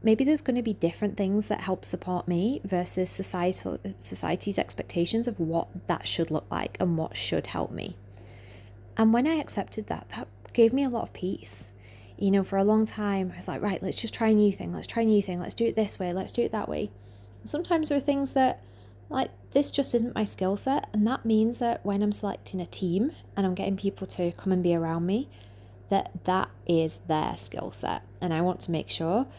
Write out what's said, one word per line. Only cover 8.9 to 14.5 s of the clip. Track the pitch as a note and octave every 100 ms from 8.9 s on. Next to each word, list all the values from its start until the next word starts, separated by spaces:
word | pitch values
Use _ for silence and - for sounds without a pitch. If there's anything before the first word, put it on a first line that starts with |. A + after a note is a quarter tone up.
| -
And | A3
when | A#3 C#4+
I | D#4+
accepted | - - - - G#3
that, | D#3+ - -
that | B3+ - -
gave | - A3+
me | C4
a | C#4
lot | A#3
of | -
peace. | - F#3 G3 - - - - - - - -
You | G3
know, | G3 F#3+
for | G3
a |
long | G3 A3 A3
time, | - G#3 G3 F#3
I | F3
was | F#3
like, | C#3+
"Right, | G#3 F#3+
let's | F#3 -
just | A3+
try | - A3
a |
new | G#3+ G#3